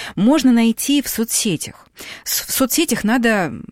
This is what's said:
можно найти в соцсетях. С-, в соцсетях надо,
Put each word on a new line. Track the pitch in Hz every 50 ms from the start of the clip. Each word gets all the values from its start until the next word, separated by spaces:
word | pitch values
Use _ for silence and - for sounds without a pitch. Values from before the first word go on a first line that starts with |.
| - - -
можно | - 185 226 285 320 254 262 240
найти | 233 226 226 226 - - - 277 285 269
в | -
соцсетях. | - - 226 226 - - - 220 175 143 - - - - - _ _ - - - - - -
С-, | - - - -
в | - -
соцсетях | - 262 247 - - 339 311 240 202 -
надо, | 202 226 269 233 233 220 202 180 151 - - - -